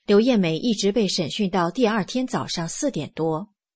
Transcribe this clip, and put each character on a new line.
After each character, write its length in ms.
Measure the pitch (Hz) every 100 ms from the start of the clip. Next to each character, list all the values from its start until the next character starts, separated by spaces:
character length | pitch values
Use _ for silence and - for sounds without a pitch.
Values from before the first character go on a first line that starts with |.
刘 160 | - 202
艳 200 | 240 233
美 160 | 175 160
一 180 | 247
直 160 | 208 196
被 160 | 214 190
审 240 | - 160
讯 180 | - 196
到 220 | 185 170
第 160 | 214 220
二 180 | 226
天 220 | 175 247 262
早 180 | 254 -
上 200 | - 165
四 220 | - 294
点 220 | 180 143
多， 360 | - 160 156 208 _ _